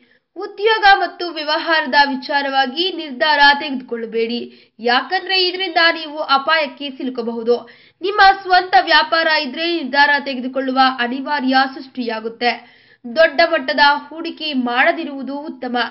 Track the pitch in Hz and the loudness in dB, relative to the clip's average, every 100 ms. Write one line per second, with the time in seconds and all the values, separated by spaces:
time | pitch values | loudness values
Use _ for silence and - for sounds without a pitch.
0 | _ _ _ 330 403 - 427 440 403 392 | _ _ _ -12 -12 -2 0 4 6 4
1 | 349 - 349 311 302 320 320 320 302 285 | 2 -6 -10 -8 -4 -2 0 0 2 2
2 | 285 262 - 285 277 269 269 294 370 330 | 2 0 -4 -2 -2 0 0 -2 -4 -4
3 | 311 247 311 285 285 285 311 262 - 233 | -8 -2 0 4 6 4 0 -8 -8 -10
4 | 226 226 226 240 240 - _ - 233 247 | -6 -4 -2 -4 -10 -16 _ -6 0 0
5 | 269 370 370 381 359 370 381 339 330 330 | 0 -4 0 0 0 -2 -2 2 2 2
6 | 311 302 302 269 294 320 285 262 285 262 | -6 -8 0 0 2 0 0 -6 -10 -8
7 | 262 247 226 233 226 240 - - _ _ | -8 -6 -6 -4 0 0 -2 -20 _ _
8 | 359 415 381 381 359 370 370 392 339 311 | -2 4 6 4 2 0 4 2 4 2
9 | 320 330 320 311 294 294 339 339 254 285 | 2 0 0 0 -2 -4 -4 -4 -2 2
10 | 285 285 277 254 254 269 262 262 262 254 | 2 2 -2 -6 -6 -4 -2 2 2 2
11 | 240 269 285 294 262 262 269 302 - - | -4 -4 -4 -2 2 2 2 -4 -14 -10
12 | 226 220 220 - 240 226 - _ _ _ | -8 -6 -8 -4 -2 -2 -8 _ _ _
13 | 240 233 330 277 339 320 262 302 285 285 | -4 2 2 4 0 0 0 4 4 4
14 | - 320 339 - 311 262 240 240 311 330 | -2 -12 -10 -8 -6 -4 -2 2 2 0
15 | 302 277 247 285 311 262 254 240 233 | -4 -8 -8 -10 -10 -10 -6 -4 -4